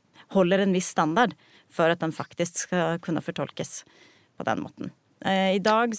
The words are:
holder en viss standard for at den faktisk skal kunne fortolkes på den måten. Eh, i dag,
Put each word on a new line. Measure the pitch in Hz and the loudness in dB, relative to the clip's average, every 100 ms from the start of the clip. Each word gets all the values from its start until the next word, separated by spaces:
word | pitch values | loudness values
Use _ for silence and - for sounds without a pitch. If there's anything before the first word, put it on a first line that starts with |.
| _ - - 190 | _ -20 -2 2
holder | 180 196 | 4 4
en | 196 185 | 2 0
viss | - | 0
standard | - 156 180 233 - _ - _ | 0 0 2 2 0 _ -20 _
for | - 165 | 0 2
at | 170 | 2
den | 160 | -2
faktisk | 151 - - 175 - - | -4 -10 -6 -4 -4 -4
skal | 180 165 165 | 0 0 -2
kunne | - 151 156 | -4 -4 -4
fortolkes | 160 139 - 143 - - _ - _ _ - | -6 -8 -8 -10 -10 -14 _ -20 _ _ -8
på | - | -4
den | 107 | -4
måten. | - - - - _ _ 190 | -6 -12 -14 -14 _ _ -2
Eh, | 190 190 196 | 0 2 2
i | |
dag, | 214 220 240 | 2 2 2